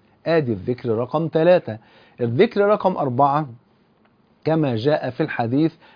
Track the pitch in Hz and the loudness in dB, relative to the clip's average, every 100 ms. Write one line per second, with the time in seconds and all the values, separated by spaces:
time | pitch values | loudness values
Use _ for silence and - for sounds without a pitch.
0 | _ _ 156 165 123 101 90 123 123 110 | _ _ -2 0 0 -4 -6 -6 -4 -4
1 | 120 156 160 160 170 180 - 110 - - | -2 -4 -2 2 4 4 0 -12 -16 -20
2 | _ - 120 127 233 202 202 202 190 - | _ -6 -2 2 2 2 2 2 0 -2
3 | 139 123 139 147 143 117 _ _ _ _ | -2 2 2 2 -4 -12 _ _ _ _
4 | _ _ _ _ 151 160 143 113 139 151 | _ _ _ _ -2 0 0 0 0 0
5 | 131 120 156 - 117 135 160 - - | -2 -4 -4 -4 -2 0 0 -4 -20